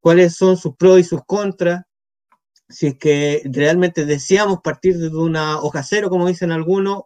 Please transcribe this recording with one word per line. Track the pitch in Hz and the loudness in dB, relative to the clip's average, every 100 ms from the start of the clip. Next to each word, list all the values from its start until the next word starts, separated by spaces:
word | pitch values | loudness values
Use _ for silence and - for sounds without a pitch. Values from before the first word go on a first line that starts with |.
cuáles | 170 170 175 165 | 4 4 4 2
son | 185 185 | 2 2
sus | 160 - | -2 0
pros | 185 185 | 4 6
y | |
sus | 180 160 | 4 -4
contras, | - 196 202 190 175 175 - _ _ _ _ _ _ _ _ | -6 -4 -4 -4 -4 -4 -10 _ _ _ _ _ _ _ _
si | - 151 | -6 -6
es | 131 | -2
que | 151 143 147 143 | 0 0 0 -2
realmente | 139 127 147 170 180 175 147 | -4 -2 0 2 0 -2 -4
deseamos | 147 - 190 208 185 | -4 0 0 2 -2
partir | - 151 185 175 | -4 -2 -2 0
de | 165 | -4
una | 156 165 160 156 151 | -2 -2 -2 -4 -4
hoja | 147 147 | -4 -6
cero, | 135 208 202 | -4 -2 -2
como | 180 180 | -2 -2
dicen | 175 175 | -2 -2
algunos | 165 160 190 196 196 | -4 -2 -2 -2 -6